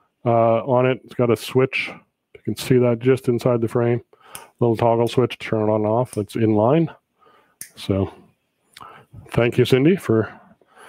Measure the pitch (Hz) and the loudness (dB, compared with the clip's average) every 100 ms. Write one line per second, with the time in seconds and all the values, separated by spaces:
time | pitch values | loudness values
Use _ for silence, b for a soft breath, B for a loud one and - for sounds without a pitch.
0 | _ _ 123 117 117 113 139 123 127 127 | _ _ 0 2 2 0 0 2 2 -2
1 | - - 120 110 - 131 131 - - - | -6 -2 0 0 0 0 0 -2 -8 -12
2 | _ _ _ - - 107 - 127 123 117 | _ _ _ -14 -10 -6 0 2 2 0
3 | 127 127 - 120 131 120 113 123 120 120 | 0 0 0 -2 0 -2 -2 -2 0 -2
4 | - B B B B B 120 110 117 117 | -6 B B B B B 0 2 2 2
5 | 117 - 120 - - 110 107 107 107 113 | 0 0 -2 -4 -6 -2 0 0 0 -2
6 | 127 107 98 120 110 107 113 165 160 - | -2 -6 -6 -2 0 2 4 2 0 -6
7 | _ B B B B B - - - 98 | _ B B B B B -20 -12 -4 -4
8 | 95 - _ _ _ _ _ - B B | -4 -10 _ _ _ _ _ -20 B B
9 | B - - - 120 123 123 127 151 190 | B -20 -6 -2 0 2 2 4 2 0
10 | - 113 - B B B B B | 0 0 -2 B B B B B